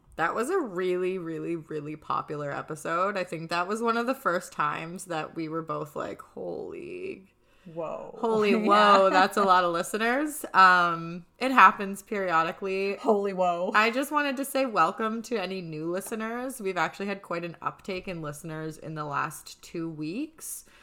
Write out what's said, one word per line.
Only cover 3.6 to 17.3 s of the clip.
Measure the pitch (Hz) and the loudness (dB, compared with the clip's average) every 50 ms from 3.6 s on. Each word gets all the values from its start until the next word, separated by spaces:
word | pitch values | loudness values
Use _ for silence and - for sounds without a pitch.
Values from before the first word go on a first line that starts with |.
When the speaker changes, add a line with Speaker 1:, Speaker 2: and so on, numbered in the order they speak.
| 175 | -2
Speaker 1:
was | 190 214 226 | -2 -4 -2
one | 233 233 226 | -2 0 0
of | 233 233 | 0 -2
the | 254 254 | -2 -4
first | 254 - 180 170 180 - - - | -2 -2 -2 -2 -2 -4 -6 -4
times | - 151 147 156 160 165 165 180 196 - | -2 -2 -2 -2 -4 -8 -10 -10 -12 -8
that | 180 165 156 156 - - | -6 -6 -6 -6 -6 -6
we | 165 160 151 | -8 -6 -4
were | 160 165 | -6 -6
both | 160 156 151 151 156 147 - | -6 -6 -6 -6 -6 -6 -8
like, | - - 196 196 - | -8 -8 -6 -8 -12
"Holy | - - _ - 185 175 - - - 85 82 87 - 78 90 90 92 - - - 190 _ _ _ _ _ _ _ _ 175 160 | -14 -16 _ -10 -8 -8 -8 -8 -8 -10 -10 -12 -12 -12 -10 -10 -10 -10 -10 -12 -16 _ _ _ _ _ _ _ _ -14 -10
Speaker 2:
Whoa. | 170 160 160 165 - - - - - | -8 -8 -8 -8 -10 -10 -12 -8 -4
Speaker 1:
Holy | 240 226 220 214 208 202 | -2 0 2 2 4 4
Speaker 2:
<laughs> | |
Yeah. | 233 214 214 202 202 214 208 202 202 | 4 4 4 6 6 8 8 8 8
Speaker 1:
whoa, | 196 190 190 | 8 8 6
that's | 190 185 190 190 - | 6 6 4 4 4
a | 214 196 | 2 4
lot | 190 180 185 180 | 6 6 6 6
of | 175 170 | 4 0
listeners." | 170 175 - - 208 226 233 247 277 311 302 294 - - - - | -2 -2 -4 -2 -2 0 0 0 0 -2 -4 -6 -10 -10 2 6
Um, | 185 190 185 180 180 175 170 165 165 165 165 170 175 - _ _ _ | 8 10 10 10 8 6 2 0 -2 -6 -8 -10 -10 -14 _ _ _
it | 240 262 | -2 4
happens | 254 220 190 202 - - 202 196 196 - - | 8 10 10 10 8 4 -2 -6 -8 -10 -10
periodically. | - 214 202 190 180 165 160 165 170 180 - 202 190 190 190 196 196 196 | -8 -4 -4 0 2 2 2 2 0 -2 -6 -6 -4 -2 -2 -2 -2 -4
Speaker 2:
Holy | - - 233 214 202 202 202 190 | 0 2 2 2 4 2 0 0
whoa. | 185 180 175 175 175 185 214 214 | 2 2 2 2 0 -2 2 4
Speaker 1:
I | 208 220 233 | 4 4 4
just | 226 269 285 285 | 2 0 -2 0
wanted | 302 294 285 277 254 | 0 0 0 0 -2
to | 269 269 | -4 -6
say | - - 269 269 | -2 -2 -2 0
welcome | 247 208 175 160 175 175 - 226 220 226 233 220 | 2 4 4 2 2 2 -2 -4 -4 -4 -6 -6
to | - 240 208 | -4 -4 -4
any | 180 190 190 190 | -4 -4 -6 -8
new | 170 160 156 151 160 170 | -8 -8 -8 -6 -6 -4
listeners. | 175 196 202 - 233 220 220 226 233 247 254 269 247 - | -4 -4 -6 -6 -8 -6 -6 -6 -6 -6 -8 -8 -8 -6
We've | 202 190 180 | -6 -4 -2
actually | 175 160 175 - - 196 | 0 -2 -2 -2 -6 -6
had | 202 196 196 | -6 -6 -8
quite | - - | -8 -6